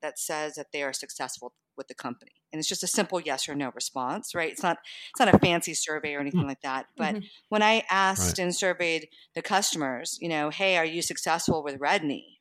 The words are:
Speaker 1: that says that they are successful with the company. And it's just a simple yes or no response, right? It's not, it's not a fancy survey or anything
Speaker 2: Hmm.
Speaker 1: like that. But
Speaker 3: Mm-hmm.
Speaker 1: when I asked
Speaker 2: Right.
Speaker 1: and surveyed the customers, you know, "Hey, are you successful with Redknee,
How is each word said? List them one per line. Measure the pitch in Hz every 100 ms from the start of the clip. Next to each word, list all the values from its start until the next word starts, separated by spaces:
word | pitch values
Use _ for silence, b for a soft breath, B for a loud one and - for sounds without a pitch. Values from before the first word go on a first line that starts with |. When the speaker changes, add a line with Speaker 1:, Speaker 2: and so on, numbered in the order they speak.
Speaker 1:
that | 151 -
says | - 156 151
that | 147 143
they | 151
are | 139
successful | 131 139 - 131 - 123 - _ -
with | -
the | -
company. | 127 123 - _ _
And | 156
it's | 156
just | 185
a | 180
simple | - 196 185
yes | 156 135 -
or | 143
no | 135
response, | 120 - 135 127 190 - 170
right? | 160
It's | -
not, | 180 170 - B B
it's | -
not | 226
a | 196
fancy | 190 170 175
survey | 156 - 156 147
or | 143
anything | 143 175
Speaker 2:
Hmm. | 139
Speaker 1:
like | 135
that. | 143 131 - -
But | 156 214
Speaker 3:
Mm-hmm. | 208 B B
Speaker 1:
when | 214
I | 214 226 -
asked | 190 190 190 180 175
Speaker 2:
Right. | 180
Speaker 1:
and | 175
surveyed | 190 175 170 160 160 B B
the | -
customers, | - 196 - 165 139 123 160 -
you | 175
know, | 156 147
"Hey, | 151 190 180
are | 165
you | 170
successful | 160 175 180 165 - 160
with | 147 139
Redknee, | 143 196 151 127 - _